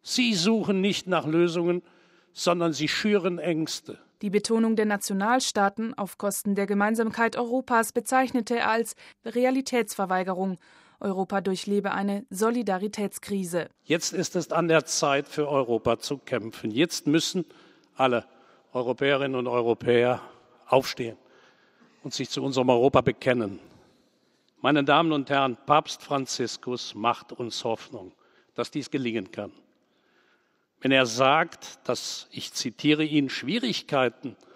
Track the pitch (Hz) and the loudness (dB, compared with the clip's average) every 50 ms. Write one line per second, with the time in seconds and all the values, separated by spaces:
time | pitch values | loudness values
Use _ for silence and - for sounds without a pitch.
0 | _ - - 247 247 233 220 170 165 214 226 220 180 160 196 190 190 208 175 - | _ -2 0 2 2 2 2 2 2 2 2 2 2 0 0 2 2 0 0 -2
1 | - 185 180 160 135 151 156 170 175 175 160 175 170 175 175 175 _ - _ _ | -2 -2 -2 0 0 2 2 2 2 2 2 0 0 0 0 -2 _ -10 _ _
2 | _ _ _ _ _ _ _ - - 180 175 175 170 170 151 131 151 147 - - | _ _ _ _ _ _ _ -2 0 0 2 2 0 -2 0 -2 -2 -2 -2 -2
3 | - 214 208 202 165 190 175 165 151 175 165 156 160 - - - _ - - - | 0 2 2 2 2 0 -4 -2 -2 -2 -2 -2 -2 -4 -6 -10 _ -14 -18 -18
4 | _ _ _ _ - 208 180 208 208 - 226 226 226 226 226 220 214 214 208 202 | _ _ _ _ -6 0 0 0 0 2 2 2 2 2 2 2 2 0 0 -2
5 | - - 202 190 196 220 247 262 - - - 214 196 196 202 - 220 226 - - | -2 -4 -2 -2 2 2 2 2 0 0 0 2 2 2 0 -2 -8 -8 -6 -8
6 | 202 180 - - - 202 196 - - 208 196 202 196 196 208 202 202 214 226 220 | -8 -8 -8 -4 -4 -4 -4 -2 -2 -2 0 0 0 0 2 2 2 2 2 0
7 | 226 226 214 233 233 226 - - 240 233 240 262 254 - 247 226 226 - _ 240 | -2 -2 0 0 0 0 0 -2 -4 -2 -2 -4 0 2 2 2 2 0 _ -4
8 | - - 262 262 262 240 - 247 233 - 240 233 - - 220 233 233 - - _ | -2 2 2 2 2 2 -2 -4 -2 0 -2 0 0 0 0 0 -2 -4 -8 _
9 | - - - _ _ 226 220 240 247 254 262 269 269 - 254 240 220 214 - - | -20 -20 -20 _ _ -4 0 2 2 2 2 0 -2 0 -2 -2 -2 -2 -4 -4
10 | 190 180 185 185 185 185 185 180 190 190 185 - _ _ _ - _ _ _ _ | -2 0 0 -2 0 -2 -4 -2 -2 -4 -4 -8 _ _ _ -20 _ _ _ _
11 | - 202 190 190 190 - 202 196 180 196 185 180 - 202 202 202 196 196 - 190 | -6 -4 -2 -2 -2 -2 -2 -2 -2 -2 -4 -4 -2 -2 -2 0 0 -2 -4 -2
12 | 196 202 202 202 - _ 190 185 220 226 233 247 226 196 190 180 202 214 208 220 | -2 -2 -4 -6 -8 _ -4 0 0 0 0 0 -2 -2 -2 -2 -4 -6 -4 -4
13 | 208 190 - - - - 208 196 185 170 170 170 147 - _ _ _ - 151 175 | -6 -6 -6 -10 -8 -4 -4 -4 -4 -2 -2 -4 -4 -4 _ _ _ -2 -2 0
14 | - - - 190 160 - - 180 151 - - 165 170 165 160 156 147 - - - | 0 -4 -4 -4 -4 -2 -2 -4 -4 0 0 0 2 4 4 2 2 0 -2 0
15 | 160 147 139 143 143 - - 156 147 143 147 139 131 113 117 110 - 120 117 - | 2 2 2 0 -2 -4 -4 -4 -2 0 2 0 2 2 0 0 2 0 0 0
16 | - - 143 131 _ - 127 113 104 113 - - - 117 104 123 170 175 - - | -2 -8 -8 -8 _ -4 -4 -4 -4 -8 -12 -6 -6 -4 0 0 0 0 0 -4
17 | - 147 147 165 - - - 190 160 _ - - - - _ _ _ _ _ - | 0 2 2 2 2 0 -4 -4 -6 _ -12 -20 -20 -20 _ _ _ _ _ 2
18 | 135 131 120 113 - _ _ _ _ _ _ _ _ _ - 127 120 123 123 - | 2 2 2 0 -2 _ _ _ _ _ _ _ _ _ -6 -4 -2 -2 -2 0
19 | 143 139 143 135 139 135 135 127 120 123 120 123 117 117 113 - - 120 120 120 | 2 2 2 2 0 -2 -2 -2 -2 0 0 0 2 2 0 2 2 4 4 6
20 | 120 123 123 107 - - - - _ _ _ _ _ - - 135 135 - - - | 6 4 2 -2 -4 -18 -20 -20 _ _ _ _ _ 4 4 4 4 2 -8 -6
21 | 127 113 107 _ _ _ _ _ _ _ _ _ _ _ _ _ _ _ _ _ | -8 -8 -8 _ _ _ _ _ _ _ _ _ _ _ _ _ _ _ _ _
22 | - 143 - - 131 - - 139 131 139 127 131 127 127 127 117 123 139 - 131 | -12 -10 -6 -6 -6 -6 -4 -4 -4 0 0 2 4 6 6 6 6 6 6 6
23 | 120 131 120 - - 131 123 123 110 101 101 - - - - - _ _ _ _ | 4 4 -2 0 0 0 2 2 0 -4 -6 -10 -18 -20 -20 -20 _ _ _ _
24 | _ _ _ _ _ _ _ _ _ _ _ _ - 131 151 147 139 147 147 156 | _ _ _ _ _ _ _ _ _ _ _ _ 2 2 2 4 4 4 4 4
25 | 170 165 156 143 131 127 143 139 135 131 117 - _ - 147 151 160 - - - | 4 4 0 0 0 0 0 2 2 0 -2 -6 _ 4 4 4 4 0 -14 -14
26 | - - 147 135 131 - - - 123 113 - - - 127 123 120 - - - 104 | -6 -4 -4 -4 -2 -4 -4 -4 -4 -4 -4 -8 -8 -8 -6 -6 -8 -12 -10 0
27 | 110 120 120 - - - 120 - 123 110 - - - 117 113 - - - 127 107 | 0 0 0 0 -6 -18 -10 -10 -8 -8 -8 -6 -4 -4 -4 -4 -6 -16 -16 -16
28 | 92 92 _ _ _ _ _ _ _ _ _ - 120 - - 151 131 - - 139 | -16 -18 _ _ _ _ _ _ _ _ _ -6 -6 -6 -6 -8 -8 -4 -4 -4
29 | 131 120 110 117 95 90 - 110 104 92 - _ _ _ _ _ _ _ _ _ | -2 -2 -4 -4 -6 -6 -10 -10 -10 -10 -14 _ _ _ _ _ _ _ _ _
30 | _ _ _ _ _ _ _ _ _ _ _ _ _ _ _ _ - 131 135 131 | _ _ _ _ _ _ _ _ _ _ _ _ _ _ _ _ 0 2 4 4
31 | 131 117 107 120 131 131 143 160 170 165 - - - - - _ _ - 123 - | 4 2 2 2 4 4 4 2 0 -2 -8 -18 -18 -20 -20 _ _ -4 -4 -4
32 | - - - - - _ - 117 - - - - - 123 - - - 147 151 151 | -6 -10 -10 -10 -14 _ -14 -12 -12 -10 -10 -8 -8 -8 -8 -2 2 2 4 4
33 | 156 151 151 151 139 131 - - - 131 190 240 262 233 185 - - - 147 135 | 2 2 2 0 0 0 -4 -6 -4 -4 -4 -2 -2 -2 -4 -6 -4 -2 0 2
34 | 127 120 - _ - 127 110 _ _ _ - | 2 2 0 _ -14 -14 -14 _ _ _ -20